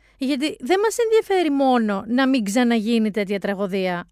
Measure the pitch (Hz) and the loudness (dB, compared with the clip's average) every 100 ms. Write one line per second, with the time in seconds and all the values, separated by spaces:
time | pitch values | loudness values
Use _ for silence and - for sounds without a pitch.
0 | _ - 262 285 294 - 247 381 427 403 | _ -8 -4 -2 -4 -4 -2 0 0 0
1 | 453 440 - 381 320 277 269 247 220 196 | 2 2 2 0 2 2 2 2 0 -4
2 | - 247 262 269 196 220 247 233 208 233 | -2 0 2 0 0 0 2 2 0 0
3 | 214 202 196 202 202 190 202 196 185 175 | 0 -2 -2 -2 -4 -4 -4 -2 -2 -4
4 | 175 | -10